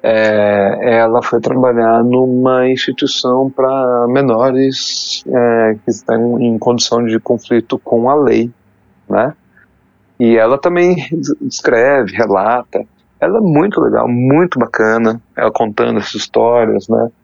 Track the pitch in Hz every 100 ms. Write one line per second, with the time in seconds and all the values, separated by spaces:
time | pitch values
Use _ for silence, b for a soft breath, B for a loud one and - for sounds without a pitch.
0 | 117 110 110 107 104 104 98 104 123 113
1 | 113 120 - 120 113 127 127 117 113 113
2 | 120 127 131 127 131 127 127 131 - 123
3 | 143 - 127 127 135 131 131 135 127 120
4 | 120 131 135 113 131 127 135 131 - -
5 | - - - 127 120 117 110 107 - 110
6 | - 113 120 117 120 113 123 120 - 117
7 | 120 113 - 120 - 120 - 127 - 117
8 | 120 147 135 113 117 120 _ _ _ _
9 | _ 101 120 - _ b b _ _ _
10 | _ _ 120 117 113 139 180 175 175 180
11 | 135 160 139 - 139 - 120 117 127 143
12 | 104 92 110 98 104 123 - - - _
13 | _ _ 165 220 202 151 196 214 117 113
14 | 117 120 127 147 175 131 117 - 110 113
15 | 113 113 _ - 113 - 113 107 120 113
16 | 104 107 - - 113 120 110 107 - 113
17 | 120 _